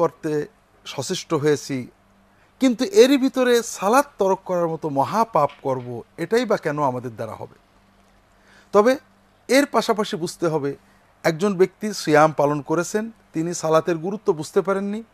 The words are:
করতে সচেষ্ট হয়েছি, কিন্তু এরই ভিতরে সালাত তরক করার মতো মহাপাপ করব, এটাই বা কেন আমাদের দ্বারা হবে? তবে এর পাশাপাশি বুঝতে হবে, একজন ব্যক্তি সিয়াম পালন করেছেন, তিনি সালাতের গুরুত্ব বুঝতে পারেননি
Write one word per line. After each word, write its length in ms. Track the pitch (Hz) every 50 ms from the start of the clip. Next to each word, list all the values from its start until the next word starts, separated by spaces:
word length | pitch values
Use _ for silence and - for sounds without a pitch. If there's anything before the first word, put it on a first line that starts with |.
করতে 320 | 170 156 - _ - 160 151 147 - - _ _ _ _ _ _ _
সচেষ্ট 440 | - - - 131 - 185 - - - 170 143 139
হয়েছি, 360 | 151 147 - - - 139 127 117 - - _ _ _ _ _ _ _ _ _ _ _ _ -
কিন্তু 220 | 254 262 233 - 254 - - 208 240
এরই 160 | 262 285 262 254
ভিতরে 300 | 262 - 262 254 247 240 233 220 - -
সালাত 300 | - - 202 233 269 285 - - -
তরক 220 | 202 190 190 180 - -
করার 200 | 185 175 170 165 160
মতো 140 | 151 - 156 139 139
মহাপাপ 520 | 135 123 175 214 226 220 - 151 - - - - -
করব, 260 | 139 131 127 120 123 120 117 - - _ - 165
এটাই 200 | 165 226 240 254 208
বা 60 | 214 180 -
কেন 140 | 160 147 151 147 135
আমাদের 220 | 127 123 120 127 110 107
দ্বারা 160 | 117 110 - -
হবে? 160 | - - - _ _ _ _ _ _ _ _ _ _ _ _ _ _ _ _ _ _ _ _ - _ _ -
তবে 180 | 202 208 247 262 294 - _ _ _ _ _ _ _ _ -
এর 160 | 233 269 285 - -
পাশাপাশি 400 | 233 202 - 220 196 208 - 220
বুঝতে 300 | 165 160 147 - - 175 165
হবে, 220 | 156 156 135 143 139 - _ _ _ _ _ _ _ _ -
একজন 280 | 165 165 151 196 214 196 170
ব্যক্তি 260 | 185 190 - _ - 214 196 - -
সিয়াম 280 | 160 151 147 156 160 143 -
পালন 180 | 147 143 147 147 135
করেছেন, 420 | - 160 170 175 - - 214 220 226 226 _ _ _ -
তিনি 180 | 160 160 175 170 - -
সালাতের 360 | 160 160 160 156 185 170 160 156
গুরুত্ব 240 | 190 202 208 - 208 180 151
বুঝতে 200 | 151 - - 202 170
পারেননি 340 | 190 196 196 202 202 208 220 226 -